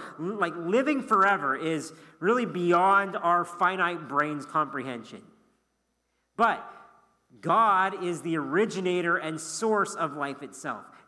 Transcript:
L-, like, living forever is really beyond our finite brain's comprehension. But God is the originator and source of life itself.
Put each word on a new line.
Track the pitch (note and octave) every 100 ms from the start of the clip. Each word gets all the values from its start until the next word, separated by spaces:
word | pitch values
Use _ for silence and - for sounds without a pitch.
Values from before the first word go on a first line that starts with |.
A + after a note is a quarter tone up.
| - -
L-, | E3+ G#3+
like, | F3 E3
living | E3+ A3+ C4+ C#4
forever | - G#3 G3 G3 C#3+ C3+
is | D#3+ D#3+ - - - _
really | F3+ B3 G#3+
beyond | E3 F3 F3 F#3+ G3 G3 F3
our | E3+ F3
finite | E3+ - F#3 F#3+ F3 E3+ C#3+
brain's | C#3+ D3+ D3 C3
comprehension. | D#3+ C#3+ C#3 B2+ A#2+ A2+ A2 - _ _ _ _ _ _ _ _ _ _ -
But | A3+ D3 - - - _ _ _ _ A#2+
God | E3 G3+ A3+ F#3+ F#3+ G3
is | F3+ E3+
the | F3 E3
originator | C3+ D#3+ G#3+ E3 F#3 F3+ E3+ F3
and | D#3+ D#3
source | - - A3 G#3+ F#3+
of | - D#3+ C#3+
life | C#3 C3+
itself. | C#3+ - D3 A2 - -